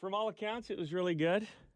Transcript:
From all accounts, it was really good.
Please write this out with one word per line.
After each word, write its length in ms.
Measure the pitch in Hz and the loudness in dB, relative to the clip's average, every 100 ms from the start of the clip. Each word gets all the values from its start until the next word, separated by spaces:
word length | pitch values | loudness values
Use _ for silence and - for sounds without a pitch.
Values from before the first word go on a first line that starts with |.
From 140 | 190 | -4
all 160 | 202 220 | 0 -2
accounts, 400 | 175 214 233 226 | -2 -4 -4 -4
it 80 | 196 | -6
was 160 | 156 | -2
really 220 | 180 180 165 | 0 2 4
good. 320 | 165 196 220 - - | 4 4 0 -12 -20